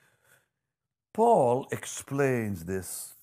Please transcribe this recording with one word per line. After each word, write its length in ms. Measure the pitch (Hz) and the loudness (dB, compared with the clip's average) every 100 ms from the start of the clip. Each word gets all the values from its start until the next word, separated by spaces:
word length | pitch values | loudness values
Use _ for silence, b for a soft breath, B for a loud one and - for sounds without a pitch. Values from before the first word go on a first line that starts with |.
| b b b b b b _ _ _ _ _ | b b b b b b _ _ _ _ _
Paul 540 | - 233 196 123 127 - | 2 4 6 4 2 -2
explains 920 | 123 - - - 139 135 123 107 90 | -8 -10 -12 -6 0 2 2 -2 -6
this 500 | 85 95 90 - - - | -6 -6 -6 -12 -14 -18